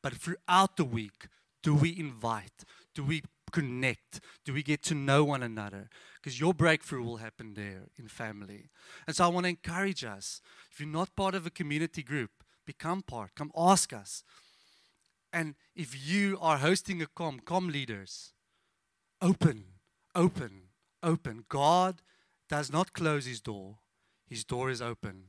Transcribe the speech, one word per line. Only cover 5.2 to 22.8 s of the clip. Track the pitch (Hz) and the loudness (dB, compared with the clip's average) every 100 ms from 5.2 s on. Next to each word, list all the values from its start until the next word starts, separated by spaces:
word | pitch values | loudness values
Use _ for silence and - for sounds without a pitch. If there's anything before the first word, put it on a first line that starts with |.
one | 147 139 | 6 2
another? | 120 110 101 98 101 - - - | -4 -6 -8 -10 -16 -20 -20 -14
'Cause | - 123 | -10 -2
your | 160 | 0
breakthrough | 175 165 156 - 135 | 4 4 4 0 -6
will | 117 113 | -4 -6
happen | 110 _ 113 | -10 _ -14
there | 104 101 95 - - | -10 -10 -10 -16 -20
in | 110 | -20
family. | - 113 104 98 101 - _ - - - | -10 -8 -8 -14 -16 -20 _ -20 -16 -8
And | 160 | 2
so | 175 | 4
I | |
wanna | 175 180 | 4 0
encourage | 170 - 175 196 175 | -2 -6 -2 -2 -2
us, | 120 98 - - _ - - | -8 -10 -12 -12 _ -20 -20
if | - | -12
you're | 147 | -6
not | 156 190 - | -4 -4 0
part | 190 190 | 0 0
of | 170 | -6
a | |
community | - 151 147 165 - | -6 -2 0 -2 -4
group, | 123 143 110 _ _ _ - | -6 -4 -4 _ _ _ -18
become | 143 160 185 | -10 -4 -4
part. | - 120 98 - | -4 -10 -10 -10
Come | 147 165 | -8 4
ask | 175 190 - | 8 8 4
us. | 113 101 - - - _ _ _ _ _ _ _ _ _ | -4 -12 -14 -14 -20 _ _ _ _ _ _ _ _ _
And | 170 156 143 _ - | -4 -4 -8 _ -12
if | 147 131 | -10 -8
you | 139 190 202 190 | 0 2 2 2
are | 165 147 | 2 4
hosting | 147 190 - 180 | 4 2 0 -6
a | 160 | -6
comm, | - 170 135 | -6 -6 -6
comm | - 175 180 | -2 -2 0
leaders, | 143 127 104 95 - - _ _ _ _ _ _ _ _ _ | -4 -4 -8 -10 -16 -18 _ _ _ _ _ _ _ _ _
open, | 180 196 160 113 92 - _ _ _ | 2 4 4 2 -12 -20 _ _ _
open, | 180 170 - 120 95 90 _ _ _ | 2 2 2 -10 -12 _ _ _ _
open. | 170 160 139 113 - | -2 -2 -2 -10 -6
God | 143 143 175 185 175 _ _ _ _ _ | 4 6 6 4 -2 _ _ _ _ _
does | 147 139 | -4 0
not | 147 | 0